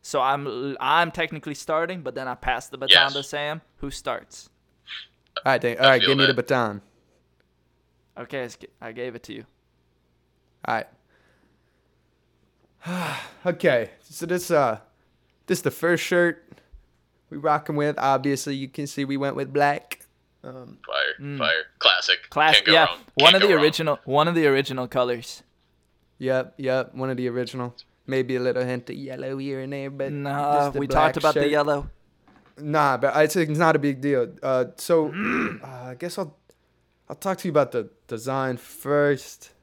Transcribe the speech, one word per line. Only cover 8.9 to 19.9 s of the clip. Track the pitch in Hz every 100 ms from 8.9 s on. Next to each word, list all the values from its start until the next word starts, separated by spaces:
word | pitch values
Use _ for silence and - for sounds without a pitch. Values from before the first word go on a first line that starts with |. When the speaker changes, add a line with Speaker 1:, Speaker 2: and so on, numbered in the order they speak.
Speaker 1:
gave | 117 123
it | 117
to | -
you. | 110 110 _ _ _ _ _ _ _ _ _ _ _ -
Speaker 3:
All | 113
right. | - _ _ _ _ _ _ _ _ _ _ _ _ _ _ _ _ _ _ _ 170
<sighs> | 180 165 135 - - 180
Okay, | 175 175 123 110 _
so | _ - 170
this, | 180 175
uh, | 160 131 107 _ _ _ _ _ _ -
this | 185
the | 143
first | - 170 165
shirt | - 180 175 160 _ - _ - _ _ _ _ _
we | 151
rocking | 151 147 151 147
with. | 147 147
Obviously, | 135 135 139 135 - 135
you | 135
can | - 143
see | - 139
we | 139
went | 139 135
with | 135
black. | 143 143 143 -